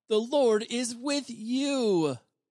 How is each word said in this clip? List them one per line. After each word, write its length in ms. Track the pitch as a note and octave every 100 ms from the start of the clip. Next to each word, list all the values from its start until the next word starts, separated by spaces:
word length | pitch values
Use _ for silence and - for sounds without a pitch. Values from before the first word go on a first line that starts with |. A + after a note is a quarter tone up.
| -
the 120 | G#3+
Lord 420 | A#3 D4 B3 G#3+
is 300 | A3+ A#3+ A#3+
with 340 | A#3+ C4+ C#4+ B3
you." 920 | A3+ A3 B3+ C#4 C4+ A3+ F3+ D3+ B2 _ _ _